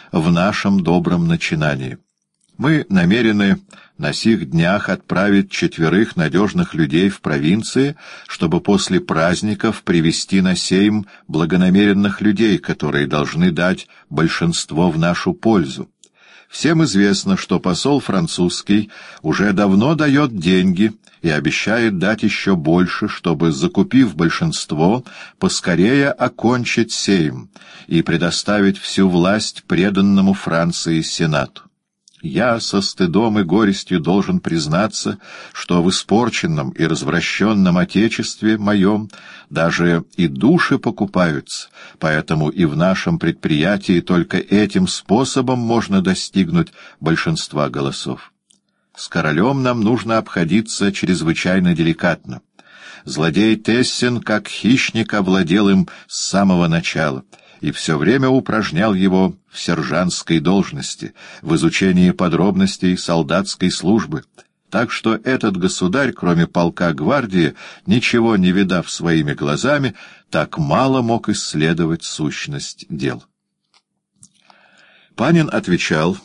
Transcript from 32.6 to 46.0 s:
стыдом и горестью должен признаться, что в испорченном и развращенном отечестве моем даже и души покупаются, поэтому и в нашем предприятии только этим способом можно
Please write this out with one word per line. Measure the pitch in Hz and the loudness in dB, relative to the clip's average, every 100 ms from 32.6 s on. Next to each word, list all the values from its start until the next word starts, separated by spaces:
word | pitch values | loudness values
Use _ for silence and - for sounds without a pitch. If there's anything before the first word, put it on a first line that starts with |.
| - 101 | -2 -2
стыдом | 98 - 90 92 117 104 | -2 -2 0 2 2 0
и | |
горестью | 85 95 104 98 - 90 | 2 2 2 0 -2 -2
должен | 82 98 95 90 | 0 0 0 -2
признаться, | - 82 76 82 110 - 113 - - - - | -2 -4 -2 0 -2 -4 -6 -8 -12 -20 -18
что | - - 87 | -14 -2 0
в | 85 | 2
испорченном | 92 - 110 120 - 87 76 69 | 0 0 0 2 -2 -2 -2 -4
и | - 82 | -2 -2
развращенном | 82 69 85 - - 101 107 92 90 | -2 -2 -2 -2 0 0 2 4 2
отечестве | 90 95 113 - 110 - 107 110 | 0 2 0 0 -8 -2 0 0
моем | 101 104 95 107 107 - - - - | 0 2 2 2 -4 -12 -20 -20 -10
даже | 80 82 80 87 85 - - | -2 0 2 2 0 -2 -2
и | 85 | -2
души | 67 123 175 - 139 | 2 2 2 2 -2
покупаются, | 127 - 98 - 87 71 - - - - - - | -2 -4 -4 0 0 -2 -6 -14 -14 -20 -20 -6
поэтому | 80 78 - 80 76 | -2 -2 -2 -2 -2
и | - | 0
в | 80 76 | 0 2
нашем | 90 95 - 85 | 0 0 -2 -2
предприятии | 82 82 - 76 85 101 - 87 | -2 -2 -2 0 0 -2 0 0
только | - 90 82 90 | 2 -2 0 -4
этим | - 101 104 98 92 | 0 0 2 0 -2
способом | - - 104 135 135 127 123 | -2 0 0 2 -2 0 -2
можно | 117 117 98 98 | 0 0 0 0